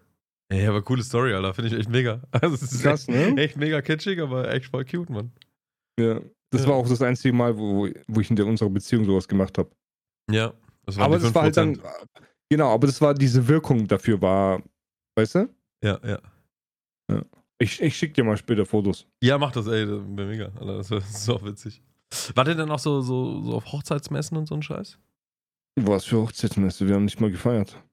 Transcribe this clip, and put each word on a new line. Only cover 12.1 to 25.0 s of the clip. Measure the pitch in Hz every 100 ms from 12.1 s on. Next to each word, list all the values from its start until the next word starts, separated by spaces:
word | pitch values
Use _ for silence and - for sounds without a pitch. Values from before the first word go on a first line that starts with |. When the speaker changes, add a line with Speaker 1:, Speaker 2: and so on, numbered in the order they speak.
| _ _ _ _
Speaker 2:
genau, | 147 139
aber | 110 139
das | 127
war, | 151
diese | 143 135 123 120
Wirkung | 156 - 123 101
dafür | 98 - 101
war, | 92 95 98 95 - _ _ _ _ -
weißt | 110 175
du? | 240 _ _ _
Speaker 1:
Ja, | 104 98
ja. | 113 101 - _ _ _ _ _ _ _ -
Speaker 2:
Ja. | 50 - _ _ _
Ich, | 113 -
ich | 160 -
schick | 156 147
dir |
mal | 113 104
später | - 110 95
Fotos. | 107 98 90 _ _
Speaker 1:
Ja, | 123 139
mach | 143
das, | 120 107
ey, | 110 104
das | 104 98 101
wär | 98
mega, | 110 98 98
Alter. | 98 98
Das | 98
wär | 104
<laughs> | 98
so | 104 107 113
witzig. | 101 101 107 - _ _ _ - - 123
Wart | 131
ihr | 165
denn | 156
auch | 147
so, | 151 143
so, | 127 127 127 107
so | 113 117
auf | -
Hochzeitsmessen | 143 - 147 - 143 147 160
und | 156
so | 151
ein |
Scheiß? | 151 - 202 -